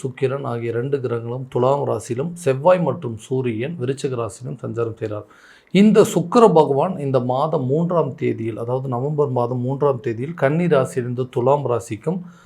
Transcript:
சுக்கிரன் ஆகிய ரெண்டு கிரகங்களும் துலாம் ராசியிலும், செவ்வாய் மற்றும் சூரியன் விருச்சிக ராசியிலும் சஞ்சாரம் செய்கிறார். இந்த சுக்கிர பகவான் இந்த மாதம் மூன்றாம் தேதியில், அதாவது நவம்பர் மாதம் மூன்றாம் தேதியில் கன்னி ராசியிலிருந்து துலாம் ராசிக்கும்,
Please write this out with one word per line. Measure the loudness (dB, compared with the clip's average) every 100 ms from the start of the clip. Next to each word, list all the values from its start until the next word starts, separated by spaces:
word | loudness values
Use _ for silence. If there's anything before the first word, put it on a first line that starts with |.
சுக்கிரன் | -10 -4 -4 -2
ஆகிய | -6 -6 -4
ரெண்டு | -4 -2 -2
கிரகங்களும் | -2 -4 -6 -8 -6
துலாம் | 0 2 2 0
ராசியிலும், | -2 -4 -4 -6
செவ்வாய் | -4 -2 2 4 4
மற்றும் | 2 -2 -6 -10
சூரியன் | -4 -2 -2 -2 -4 -4
விருச்சிக | -6 -4 -4 -4
ராசியிலும் | -6 -8 -12 -10
சஞ்சாரம் | -8 -6 -6 -6
செய்கிறார். | -8 -8 -12 -20 -20 -20 _
இந்த | 4 6 6
சுக்கிர | 6 2 2 6 8
பகவான் | 8 4 4 0 -2
இந்த | 0 0
மாதம் | 2 0 0 0 0
மூன்றாம் | 0 2 0 0 -2
தேதியில், | -2 -2 -4 -6
அதாவது | -4 -4 -2
நவம்பர் | -2 -2 0 0
மாதம் | 0 0 -2
மூன்றாம் | -4 0 0 0
தேதியில் | -2 -6 -6
கன்னி | -2 0 2 2
ராசியிலிருந்து | 2 2 -2 -4 -4 -6
துலாம் | 0 2 2 2
ராசிக்கும், | -2 -4 -8 -6 -6 -8 -18